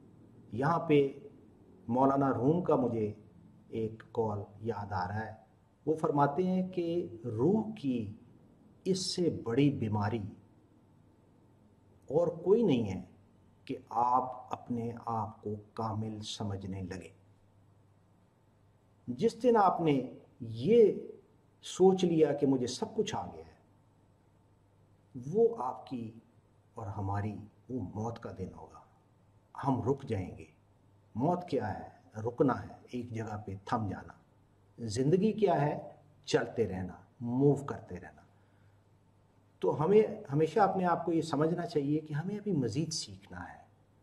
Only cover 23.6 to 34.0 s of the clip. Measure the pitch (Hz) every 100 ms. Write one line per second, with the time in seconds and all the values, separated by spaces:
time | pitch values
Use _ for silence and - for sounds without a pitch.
23.6 | _ _ _ _ _ _ _ _ _ _
24.6 | _ _ _ _ _ 131 127 196 233 -
25.6 | 127 131 - 127 110 113 - _ _ _
26.6 | _ - 104 98 98 101 104 98 - -
27.6 | - 127 90 95 113 110 - - 90 80
28.6 | 78 - - _ _ _ _ _ _ -
29.6 | 139 123 107 139 - 104 90 - 82 _
30.6 | _ _ _ _ _ 104 147 180 - 135
31.6 | 107 90 - - - - 113 - 143 107
32.6 | - - - 123 104 110 107 107 - 98
33.6 | - 117 104 87